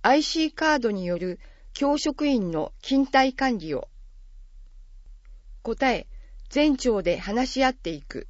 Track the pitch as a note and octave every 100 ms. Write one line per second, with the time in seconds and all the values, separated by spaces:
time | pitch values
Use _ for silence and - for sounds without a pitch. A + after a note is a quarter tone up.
0 | - C#4+ D4+ E4 D#4 - D#4+ D4+ A#3 G3+
1 | F3+ F3 F3+ F3 - - - - C#4 C#4+
2 | D#4 C#4+ D4 C4 F3+ D#3+ - - - C4+
3 | C4+ C4+ C4 C4 C4+ A3+ D#3 C#3+ - -
4 | - - - - - - - - - -
5 | - - - - - - A#3 A3+ C4+ A3
6 | - - - - - C#4+ D4+ C4+ B3+ G#3
7 | F3 F3 F#3 A3 C4 B3+ C4 B3+ E3+ D#3
8 | - B2+ -